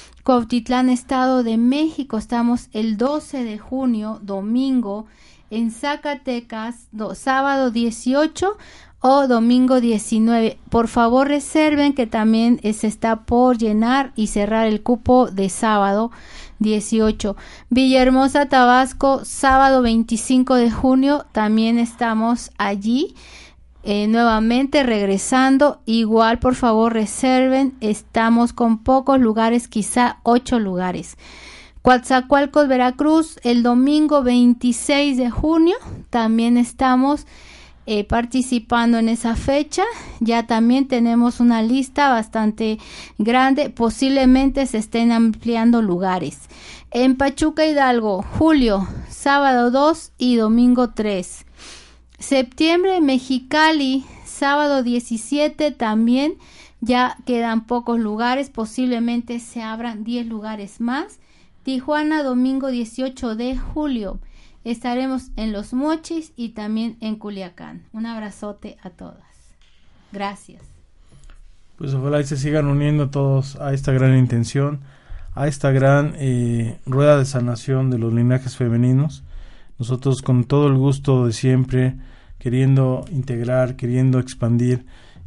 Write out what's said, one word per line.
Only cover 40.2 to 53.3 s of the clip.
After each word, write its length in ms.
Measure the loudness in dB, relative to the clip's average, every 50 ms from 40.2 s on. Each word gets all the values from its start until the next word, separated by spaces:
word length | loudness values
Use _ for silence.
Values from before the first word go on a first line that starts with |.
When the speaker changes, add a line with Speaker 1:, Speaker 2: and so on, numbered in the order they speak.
| -2 0 0 0 0
Speaker 1:
también 440 | 0 0 2 2 2 2 2 0 0
tenemos 500 | 0 0 0 2 2 2 2 0 2 2
una 220 | 2 2 4 2 2
lista 460 | 0 0 -2 -2 -2 -2 0 2 2
bastante 720 | 2 0 -2 -4 -4 -2 -2 -2 -2 -2 -4 -4 -4 -6 -10 -18 -20 -20 -20 -12 -6
grande, 520 | -4 -2 0 2 2 4 2 2 0 -2 -4
posiblemente 960 | -2 -2 -2 -2 0 0 0 0 2 4 4 4 4 4 4 2 0 -2 -4
se 120 | -2 -2
estén 360 | -4 -4 -4 -2 0 2 2 2
ampliando 680 | 2 2 0 0 -2 -4 -4 -2 2 2 4 4 2
lugares. 600 | 2 0 0 -2 -2 -2 -2 -4 -4 -8 -10 -12 -20 -20 -20 -20 -20 -20 -20 -20 -14 -6
En 240 | -2 2 2 2 2
Pachuca, 500 | 2 0 -2 0 0 -2 -2 0 0 0
Hidalgo, 580 | 2 2 2 2 2 2 2 0 -2 -2 -4 -6 -6 -2
julio, 520 | 0 2 4 4 4 4 2 0 0 -2 -6 -8 -12 -14
sábado 640 | -14 -10 -4 0 2 2 4 4 4 4 4 2 2
dos 400 | 2 2 2 2 0 -2 -6 -14 _
y 180 | -2 0 2 2
domingo 540 | 2 2 2 4 4 4 4 4 4 2 -2
tres. 560 | -2 -4 -4 -4 -4 -4 -6 -10 -14 -20 -20 -20 -20 -20 -20 -20 -20 -20 -20 -20 -20 -20 _ _ -20 -12
Septiembre, 800 | -6 -2 0 0 0 -2 -2 0 0 2 2 2 2 2 2 2
Mexicali, 1040 | 2 2 2 0 -2 -2